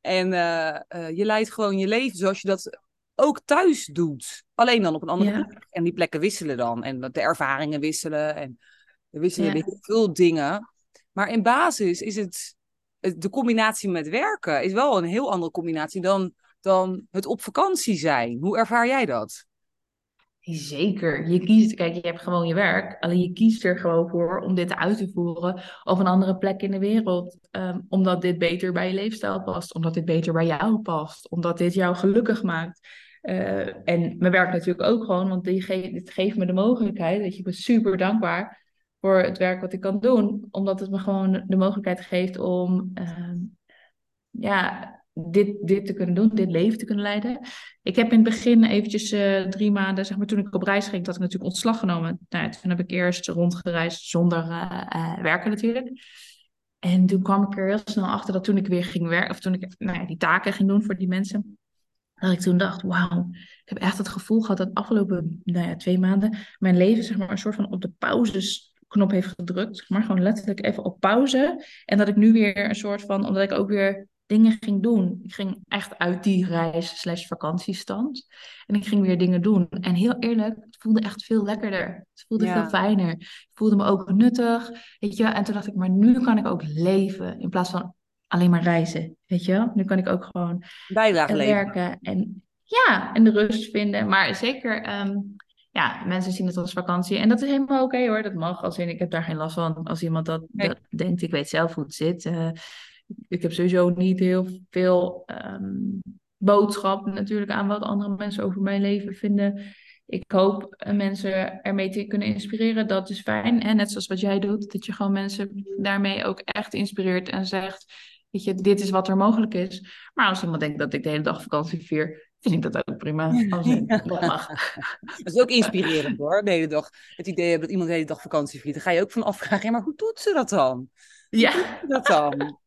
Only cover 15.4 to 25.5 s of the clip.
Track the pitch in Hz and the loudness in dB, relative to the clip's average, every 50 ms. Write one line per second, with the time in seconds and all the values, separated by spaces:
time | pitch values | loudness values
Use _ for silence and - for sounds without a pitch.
15.4 | 170 160 - - 165 170 165 156 151 156 - 190 175 180 196 196 190 180 - _ | -2 -4 -6 -6 -6 -4 -4 -4 -4 -6 -6 -4 0 2 2 2 0 -4 -6 _
16.4 | _ _ _ _ _ 190 190 185 185 185 185 180 - _ _ 185 196 - 247 208 | _ _ _ _ _ 2 2 4 2 0 -2 -6 -8 _ _ -8 -4 -4 -4 -6
17.4 | - - - - 320 392 381 - - - 208 160 139 160 143 127 117 117 120 120 | -6 -6 0 2 2 2 2 -2 0 -2 -2 0 2 2 2 2 0 -2 -4 -4
18.4 | 143 185 220 - 226 - 226 240 233 240 262 269 247 202 127 117 107 120 - - | -4 -2 0 0 0 2 2 2 2 2 2 0 0 0 -2 -4 -4 -6 -12 -20
19.4 | - _ _ _ _ _ _ _ _ _ _ _ _ _ _ _ _ _ _ _ | -20 _ _ _ _ _ _ _ _ _ _ _ _ _ _ _ _ _ _ _
20.4 | _ - 165 156 143 135 147 139 165 208 185 - 175 165 147 139 160 165 175 180 | _ -10 -10 -10 -8 -10 -4 -2 0 0 0 0 -2 -2 -2 -2 -2 2 2 0
21.4 | 175 - 220 220 214 214 - - 175 170 170 180 170 175 165 170 - - 180 175 | 4 6 8 8 8 6 4 0 -2 -2 -2 -4 -6 -6 -6 -6 -6 -2 0 0
22.4 | 170 165 165 180 202 180 175 190 196 - - - - 175 175 180 180 180 180 - | 0 0 2 2 2 2 2 0 0 -4 -8 -6 -4 0 2 2 0 0 0 4
23.4 | 226 226 220 - - 190 180 175 - 175 165 165 170 175 170 175 170 165 185 - | 4 4 4 4 2 0 0 2 0 0 2 2 0 0 0 -2 -2 0 -2 -4
24.4 | - 190 185 180 175 175 - - - 180 208 220 208 185 196 - 175 170 165 165 | -2 0 0 0 0 -2 -2 -2 0 0 0 0 -2 -6 -2 -2 -2 -2 -2 -2
25.4 | 170 180 | -4 -4